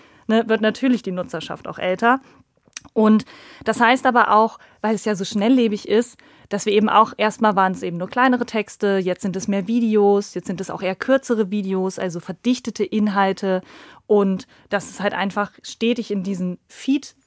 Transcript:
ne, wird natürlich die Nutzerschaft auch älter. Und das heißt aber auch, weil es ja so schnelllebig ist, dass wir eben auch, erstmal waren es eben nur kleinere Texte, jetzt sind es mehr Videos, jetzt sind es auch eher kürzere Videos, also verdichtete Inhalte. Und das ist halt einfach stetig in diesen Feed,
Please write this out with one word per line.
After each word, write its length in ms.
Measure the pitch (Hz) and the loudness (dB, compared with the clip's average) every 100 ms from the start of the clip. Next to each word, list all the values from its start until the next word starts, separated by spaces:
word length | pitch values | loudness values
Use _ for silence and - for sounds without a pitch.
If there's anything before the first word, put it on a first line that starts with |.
| _ _ - | _ _ 0
ne, 160 | 220 220 | 0 2
wird 100 | 220 | 0
natürlich 420 | 214 208 262 240 | 0 0 0 0
die 120 | 196 | -2
Nutzerschaft 520 | 180 - 165 160 - - | -8 -8 -10 -10 -12 -12
auch 140 | - | -6
älter. 400 | 180 180 233 262 - _ _ _ _ - - | -4 0 2 2 -2 _ _ _ _ -16 -6
Und 320 | 226 220 214 - - - - | 2 4 4 0 -12 -20 -8
das 160 | - 214 | -4 2
heißt 260 | 233 262 262 | 4 4 2
aber 280 | 240 - | 2 4
auch, 260 | 208 220 - - _ | 4 2 -2 -20 _
weil 140 | 214 214 | -4 -2
es 100 | 220 | -2
ja 100 | 190 | -4
so 80 | |
schnelllebig 640 | 196 208 220 262 233 202 - | -4 0 2 4 2 0 0
ist, 300 | 208 240 - _ _ - | 0 0 -6 _ _ -8
dass 160 | 202 220 | -4 0
wir 80 | |
eben 160 | 208 208 | 2 4
auch, 240 | 202 226 - | 4 4 2
erstmal 380 | 214 - 214 196 | -4 0 0 2
waren 180 | 190 | 0
es 100 | 180 | 0
eben 140 | 185 170 | -6 -6
nur 120 | 185 | -6
kleinere 360 | 247 262 247 240 | 0 2 2 0
Texte, 520 | 220 208 - 202 196 | -4 -6 -4 0 0
jetzt 240 | 180 175 | 0 -2
sind 140 | 202 185 | -4 -4
es 120 | 208 | -2
mehr 200 | 196 185 | -4 -2
Videos, 680 | 233 226 214 202 202 208 | 0 2 4 4 4 0
jetzt 140 | 180 - | -8 -8
sind 140 | 180 | -6
es 80 | 190 | -8
auch 120 | 165 | -6
eher 140 | 180 185 | -6 -4
kürzere 560 | - 269 - 220 190 | 0 0 2 -2 0
Videos, 480 | 208 190 190 185 - | -4 -2 -2 -2 -4
also 200 | 185 170 | -6 -6
verdichtete 640 | - 175 240 254 - - | -10 -4 -2 -2 -4 -4
Inhalte. 800 | 208 214 208 196 196 190 196 185 - - - - - | -2 0 0 2 0 0 -2 -2 -4 -16 -20 -16 0
Und 420 | 208 196 185 - _ _ | 2 2 -2 -6 _ _
das 160 | 202 - | -6 -6
ist 120 | - | -4
halt 120 | 202 | -4
einfach 380 | 180 196 208 202 - | -2 -4 -2 -6 -8
stetig 480 | - - 233 240 214 | -20 -2 0 0 -2
in 120 | 202 | -6
diesen 360 | 185 185 180 175 _ | -4 -4 -6 -6 _
Feed, 460 | - - 285 - - | -8 -2 -2 -4 -16